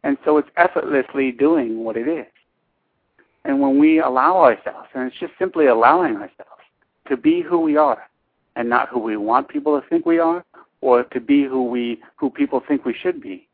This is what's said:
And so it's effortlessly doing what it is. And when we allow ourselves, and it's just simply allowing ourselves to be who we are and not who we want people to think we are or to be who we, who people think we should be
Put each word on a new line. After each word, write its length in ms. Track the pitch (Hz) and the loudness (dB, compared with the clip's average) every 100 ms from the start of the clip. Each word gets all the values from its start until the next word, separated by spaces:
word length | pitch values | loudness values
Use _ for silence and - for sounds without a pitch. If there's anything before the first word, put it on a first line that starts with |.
And 140 | 143 139 | -4 -4
so 140 | - 151 | 0 0
it's 120 | 139 - | 0 0
effortlessly 760 | 180 - - 143 131 139 131 | 0 0 -2 -4 -2 -4 -4
doing 520 | 123 143 165 120 113 | 0 2 2 -2 -6
what 140 | 113 113 | -6 -6
it 100 | 123 | -6
is. 200 | 165 120 _ _ _ _ _ _ _ _ _ _ _ | -6 -10 _ _ _ _ _ _ _ _ _ _ _
And 160 | - 139 | -4 0
when 200 | 139 139 | 2 4
we 200 | 151 156 | 4 4
allow 380 | 147 131 139 185 | 2 2 2 4
ourselves, 520 | 147 107 - - - | 4 4 -6 -14 -14
and 140 | 135 127 | -8 -8
it's 120 | - | -8
just 140 | 180 _ | -14 _
simply 260 | 185 170 147 | -6 2 2
allowing 480 | 113 120 165 170 | 4 4 4 0
ourselves 480 | 104 101 _ - - _ _ _ _ - | -4 -10 _ -20 -20 _ _ _ _ -6
to 100 | 131 | -2
be 240 | 139 170 | 2 0
who 180 | 156 175 | 0 -2
we 160 | 160 147 | 2 2
are 320 | 147 113 - _ _ _ _ - | 2 0 -6 _ _ _ _ -8
and 140 | 120 | -2
not 200 | 120 120 | -2 -2
who 100 | 123 | -6
we 180 | 110 107 | -6 -6
want 320 | 104 123 139 | 0 -2 -2
people 320 | 147 143 147 | -6 -2 -2
to 60 | - | -2
think 180 | 170 165 | -4 0
we 140 | 165 | 0
are 260 | 165 170 - - _ _ | 0 -2 -8 -20 _ _
or 220 | 131 123 120 | 2 2 2
to 140 | 127 | -8
be 240 | 117 143 | 0 0
who 200 | 139 131 | 2 -2
we, 380 | 123 123 120 113 - _ | -4 -4 -6 -8 -14 _
who 140 | 139 | -8
people 320 | - 143 131 - | -4 -4 -4 -4
think 180 | 143 - | -4 -4
we 80 | |
should 260 | 117 180 170 | -6 -6 -6
be 280 | 95 92 _ | -10 -16 _